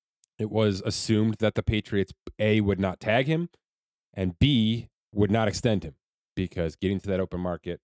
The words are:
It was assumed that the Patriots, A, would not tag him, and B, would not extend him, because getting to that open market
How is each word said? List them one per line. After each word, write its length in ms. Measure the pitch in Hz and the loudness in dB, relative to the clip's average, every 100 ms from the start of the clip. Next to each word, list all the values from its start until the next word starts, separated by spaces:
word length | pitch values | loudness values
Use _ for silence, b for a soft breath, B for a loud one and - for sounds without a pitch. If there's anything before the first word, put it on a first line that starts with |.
| _ _ _ - | _ _ _ -8
It 140 | 107 | -4
was 320 | 107 107 95 110 | 0 2 0 -4
assumed 520 | - - 107 110 104 | -4 0 2 2 0
that 160 | 107 - | -2 0
the 80 | |
Patriots, 500 | - 107 - 101 95 - - - | -2 -2 -2 -2 -2 -6 -14 -2
A, 240 | 107 107 | 2 2
would 180 | 101 95 | 2 0
not 200 | 95 90 | 0 -2
tag 260 | 107 117 139 | 0 0 2
him, 240 | 160 170 _ _ _ _ _ _ | -2 -4 _ _ _ _ _ _
and 240 | - 92 82 | -4 -4 2
B, 520 | 143 127 110 117 - _ _ | 4 4 2 0 -6 _ _
would 200 | 104 101 | 0 2
not 160 | 113 107 | 2 0
extend 360 | - 120 101 | 0 0 0
him, 120 | 82 - _ _ _ - | -4 -14 _ _ _ -6
because 400 | 92 92 82 - | -6 -4 -4 -2
getting 240 | 95 98 | -4 -2
to 100 | 101 | -2
that 100 | 95 | -4
open 200 | 90 90 | -4 -6
market 400 | 90 85 87 85 | -6 -6 -8 -12